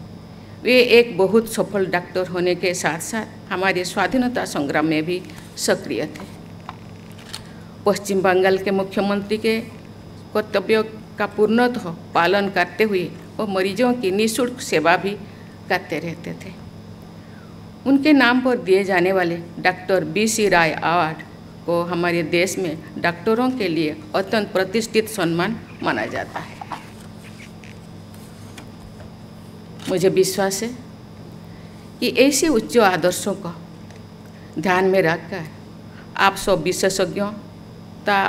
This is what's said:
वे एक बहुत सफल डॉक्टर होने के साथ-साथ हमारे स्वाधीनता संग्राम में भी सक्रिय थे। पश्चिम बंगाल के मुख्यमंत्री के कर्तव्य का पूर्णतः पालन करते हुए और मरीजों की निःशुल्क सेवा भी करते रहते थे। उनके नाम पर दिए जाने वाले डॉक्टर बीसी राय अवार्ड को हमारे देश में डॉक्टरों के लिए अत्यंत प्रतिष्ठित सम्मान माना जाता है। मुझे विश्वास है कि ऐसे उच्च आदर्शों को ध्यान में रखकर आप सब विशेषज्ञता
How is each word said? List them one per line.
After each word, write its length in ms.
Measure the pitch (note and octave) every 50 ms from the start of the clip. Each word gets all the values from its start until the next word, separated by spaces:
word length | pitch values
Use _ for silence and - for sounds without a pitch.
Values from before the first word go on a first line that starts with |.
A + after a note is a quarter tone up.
| - - - - - - - - - - - - -
वे 180 | - B3 B3+
एक 380 | - - G#3+ A#3+ A#3+ A#3+ F#3 E3
बहुत 340 | F#3+ F3+ G3 A3+ A3+ A3 -
सफल 340 | - F#3 - - G3+ F#3+
डॉक्टर 400 | F3 D#3+ F3+ F3 - - F3+ F#3
होने 280 | F3+ F3 F3+ F3 F3+ F3+
के 200 | E3+ F#3 F#3 F3
साथ-साथ 760 | E3+ F#3+ E3 D3 E3+ D#3+ - - A3 G#3+ - - - - - G3+
हमारे 320 | F3+ F#3 F#3+ F#3 F3+ F3+
स्वाधीनता 600 | F3 - G#3+ F#3+ F3+ - C4 B3 B3 A#3+ - F#3+
संग्राम 420 | F#3 - F#3 C#3+ C#3 - D#3 D3+
में 180 | D#3+ D#3 D3+ D#3
भी 180 | D#3+ F3+ F#3 F#3 - - - - - -
सक्रिय 500 | - - - F#3 - - - - G#2+ C#3+
थे। 200 | - - - - - - - - - - - - - - - - - - - - - - - - - - - - - - - - - - - -
पश्चिम 340 | G3+ F#3+ F#3 - - G3+ F#3+
बंगाल 380 | F3+ F#3+ F3+ F#3 F#3 F#3+ F#3+ F#3+
के 120 | F#3+ G#3+
मुख्यमंत्री 680 | G3 F#3+ G3 F#3+ - G#3+ G3 G3+ G3+ G3+ G3+ G3+ G#3+ G#3+
के 220 | G#3+ A3+ A3 A3 A3+ - - - - - - - - - - - - - -
कर्तव्य 480 | G#3+ G#3+ - - G3 F#3 - A3 A3 G#3+ A3 - - - - - -
का 80 | G#3
पूर्णतः 680 | G3+ - - G#3+ G#3+ A3 A#3 B3 B3 A#3+ A#3 F3+ F3 E3 - - - -
पालन 340 | D#3+ E3+ E3+ F#3+ G3+ G3+ F#3+
करते 360 | F#3+ F#3 F3 E3+ - - A3
हुए 260 | A3 G3+ F#3 F3 - - - - - - -
और 80 | A3 G#3
मरीजों 440 | F#3+ F#3+ F#3+ G3 F#3+ F3 B3+ B3 B3
की 160 | B3 A#3+ F#3
निःशुल्क 500 | F3+ G3+ A3 A3 A3 - B3+ A#3+ - -
सेवा 360 | - - G#3 D#3+ D3+ E3 F3
भी 200 | F#3 F#3 G3 G3+ G#3 - - - - - - - - - -
करते 300 | F#3+ F3+ F#3 - E3+ D3
रहते 340 | - E3+ D#3+ - - - E3 - -
थे। 80 | F#3+ F3 - - - - - - - - - - - - - - - - - - - - - - - - - -
उनके 260 | A#3+ C#4 C#4 C#4 D4+ D4+
नाम 280 | C#4 B3+ A#3 B3 B3+
पर 160 | B3+ C4 B3 -
दिए 240 | E3+ F3+ F#3 F#3+ G3+
जाने 280 | F#3 G3 F3 E3+ F#3 G3
वाले 240 | F#3+ F3+ E3+ E3+ E3+ E3+ - - -
डॉक्टर 440 | D#3+ F3+ F3+ F3+ - - G3 F#3 E3
बीसी 440 | D3+ D#3+ G3+ A3 A3 A3 - G#3+ G3
राय 240 | F3+ F3 E3 D#3+ D3
अवार्ड 500 | - D#3 D#3 E3 F3 E3 D#3 D#3+ - - - - - - - - - -
को 160 | - E3+ F3 E3+
हमारे 400 | E3+ F3+ E3+ F3 F3 E3+ E3+ E3
देश 340 | D#3 E3+ E3+ F3 F#3+ - G3
में 180 | F#3 E3 D3+ D#3+ - - - -
डॉक्टरों 520 | - E3+ E3+ E3+ - A3 A3 A3+ B3+ B3+
के 180 | B3+ B3+ G3+ F3+
लिए 280 | D#3+ E3 D#3+ D3+ D3+ - - - -
अत्यंत 380 | F3 F#3+ F#3+ - A3 G#3 - -
प्रतिष्ठित 560 | F#3 F#3+ F#3 - A3+ A3 - - A3 A3 A3
सम्मान 480 | - - F3+ E3+ E3 E3+ F3 G#3 A3+ - - - - - -
माना 240 | - C#3+ A2 -
जाता 320 | A#2+ - G#2+ F2+ - - -
है। 220 | - - - - - - - - - - - - - - - - - - - - - - - - - - - - - - - - - - - - - - - - - - - - - - - - - - - - - - - - - - - - - - - - - - - - - -
मुझे 200 | F#3+ F3+ E3+ F#3+
विश्वास 540 | D#3 F#3 F#3 F3+ - - G3 G3 G3 - A3+
है 80 | A#3 B3+ - - - - - - - - - - - - - - - - - - - - - - - - -
कि 80 | - C#3 - -
ऐसे 280 | B3+ C#4 C#4 - - D#4+
उच्च 280 | C#4+ A3+ A3 - - A#3+
आदर्शों 560 | A3 F#3+ F#3 F3 D3+ F3+ F3+ - - G#3 F#3+
को 160 | F#3+ - E3+ E3+ - - - - - - - - - - - - - - - - - - - - D#3
ध्यान 260 | D#3 G3+ F3+ F#3 F#3+
में 160 | F#3+ F#3 F#3+ F3+
रखकर 420 | D#3+ E3 E3+ - - G3+ F3+ D#3+ D3+ - - - - - - - - - - - - -
आप 200 | - F#3+ G3 F#3+
सब 260 | - - G#3 F#3+ E3+ D3+
विशेषज्ञता 1600 | F3+ F3+ - - F#3+ F#3+ - F#3+ F3+ D#3+ G3 G3+ G#3 G#3+ G#3+ - - - - - - - - - - - - - G#3 G3+ G3 F#3+